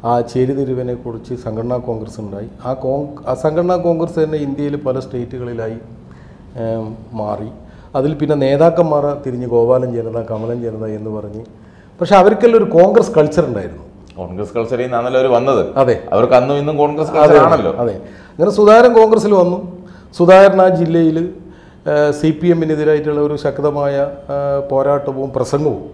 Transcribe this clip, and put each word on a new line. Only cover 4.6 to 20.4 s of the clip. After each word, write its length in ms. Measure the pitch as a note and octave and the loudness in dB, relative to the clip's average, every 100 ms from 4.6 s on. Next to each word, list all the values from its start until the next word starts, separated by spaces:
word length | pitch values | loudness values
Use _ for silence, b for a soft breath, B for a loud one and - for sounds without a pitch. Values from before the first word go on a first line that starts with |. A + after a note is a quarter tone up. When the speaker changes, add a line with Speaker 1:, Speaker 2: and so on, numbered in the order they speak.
| D3 D3 | -6 -6
Speaker 1:
പല 120 | C#3+ B2+ - | -6 -6 -6
സ്റ്റേറ്റുകളിലായി, 720 | B2+ A#2+ B2+ A#2+ A#2 A2 A2+ - - - B B B B - | -10 -10 -10 -10 -8 -10 -12 -16 -20 -20 B B B B -10
ഏം, 200 | A2+ A2+ A2 A2 - A2+ | -6 -6 -8 -12 -14 -10
മാറി. 300 | G#2 G#2+ G#2+ - B B B B2+ | -8 -6 -10 -16 B B B -4
അതിൽ 140 | C#3 D3 | -4 -2
പിന്നെ 160 | D3+ D3 | -2 0
നേതാക്കന്മാർ 600 | C3+ C#3 E3 E3 E3 D3+ C#3+ C#3+ | 0 4 4 4 0 0 -2 -6
തിരിഞ്ഞ് 240 | C3+ B2 B2 | -8 -8 -2
ഗോപാലൻ 360 | A#2 A#2 B2+ B2+ A#2+ | 0 2 2 0 -6
ജനത, 220 | A2+ A2+ A2+ | -6 -8 -8
കമലം 280 | A2 A2+ A#2+ A#2 | -8 -8 -8 -8
ജനത 180 | G#2+ A2 G#2+ | -8 -10 -8
എന്ന് 120 | G#2+ G#2+ | -10 -10
പറഞ്ഞ്, 260 | G#2 G#2+ A#2 b b b b - | -12 -14 -18 b b b b -8
പക്ഷെ 160 | E3+ G3+ | 2 4
അവർക്കെല്ലാം 380 | F#3+ G#3+ A#3+ A3+ | 4 4 4 4
ഒരു 80 | G#3+ E3 | 4 4
കോൺഗ്രസ് 360 | F#3+ G#3+ G#3 D#3 | 6 4 2 2
കൾച്ചർ 260 | D3+ F3 D3 | 2 0 -2
ഉണ്ടായിരുന്നു. 340 | G#2+ F2+ D2+ - - - - | -4 -8 -14 -20 -20 -20 -14
Speaker 2:
കോൺഗ്രസ് 340 | F2+ F#2 G#2 A#2 | -12 -10 -6 -6
കൾച്ചറിൽ 300 | A2+ B2 B2 | -4 -4 -4
നിന്നാണല്ലോ 320 | A#2+ B2 C3 | -4 -2 0
അവർ 80 | - A#2+ | 2 2
വന്നത്. 260 | C#3 A#2+ - C3+ | 2 0 0 0
Speaker 1:
അതെ. 140 | B2+ A2+ - | 0 0 -2
Speaker 2:
അവർക്ക് 220 | G2+ B2 B2+ | 0 4 4
അന്നും 160 | C3 C#3+ | 2 -2
ഇന്നും 140 | D3 D3+ | -2 0
കോൺഗ്രസ് 280 | D3 D3 D3+ | -2 -2 -4
Speaker 1:
അതെ, 80 | D#3+ | 4
Speaker 2:
കൾച്ചർ 240 | D3+ D3 E3 | 6 6 6
ആണല്ലോ. 260 | D#3+ F2+ - | 2 0 -2
Speaker 1:
അതെ. 140 | A#2+ G2 - B B - | -4 -6 -14 B B -2
അങ്ങനെ 160 | G3 G3+ | -2 4
സുധാകരൻ 320 | G#3 A3 A#3+ A3+ | 6 8 8 6
കോൺഗ്രസ്സിൽ 340 | A3 A3 G#3+ G3 | 6 4 2 2
വന്നു. 180 | F3 F3+ - - B B B - | 2 -2 -8 -16 B B B 0
സുധാകരൻ 400 | F3 F#3 | 6 8